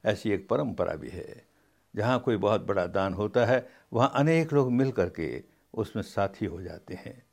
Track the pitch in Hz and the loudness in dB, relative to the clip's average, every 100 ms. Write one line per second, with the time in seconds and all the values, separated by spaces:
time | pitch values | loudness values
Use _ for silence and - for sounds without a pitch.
0 | - 104 110 98 - 127 139 92 87 80 | 0 0 0 -2 0 -2 -2 -2 -2 -4
1 | 62 - - - _ _ _ _ _ - | -8 -12 -14 -16 _ _ _ _ _ -2
2 | 110 127 127 107 101 107 - 98 87 98 | 0 2 2 2 2 2 2 0 0 0
3 | 98 95 104 123 117 127 - - _ 117 | 0 -2 0 2 4 2 0 -20 _ 0
4 | 135 131 147 165 156 143 127 123 135 113 | 2 4 2 2 2 2 4 2 2 2
5 | 87 85 78 60 - _ _ - 104 110 | -2 -2 -6 -6 -12 _ _ -6 -4 -6
6 | 95 - 98 - 104 85 87 85 - 90 | -6 -2 -2 -2 -6 -6 -12 -14 -14 -14
7 | - - _ | -14 -18 _